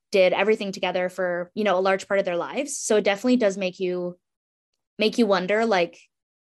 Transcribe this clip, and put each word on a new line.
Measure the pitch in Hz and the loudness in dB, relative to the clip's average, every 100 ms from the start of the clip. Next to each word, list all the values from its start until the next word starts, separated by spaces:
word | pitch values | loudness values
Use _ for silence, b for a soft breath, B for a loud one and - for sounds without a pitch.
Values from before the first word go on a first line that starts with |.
| _ | _
did | 196 185 | 4 4
everything | 170 202 214 202 | 4 0 0 -4
together | 190 185 185 180 | -4 -4 -2 -4
for, | 185 180 175 175 | -4 -4 -4 -6
you | 214 | -4
know, | 208 180 | 0 2
a | 190 | 2
large | 190 - | 0 0
part | 196 | -2
of | 185 | 0
their | 170 | -4
lives. | 139 208 285 - | -4 -6 -6 -6
So | - 214 | 0 0
it | |
definitely | 202 196 254 247 | 2 0 0 2
does | 208 196 | 2 0
make | 185 180 | -6 -4
you, | 180 180 175 175 _ _ _ _ _ _ _ - | -4 -4 -6 -10 _ _ _ _ _ _ _ -2
make | 214 233 | 0 2
you | 214 | 2
wonder, | 185 185 214 | 2 2 0
like, | 233 190 170 - _ _ _ _ | 2 2 0 -6 _ _ _ _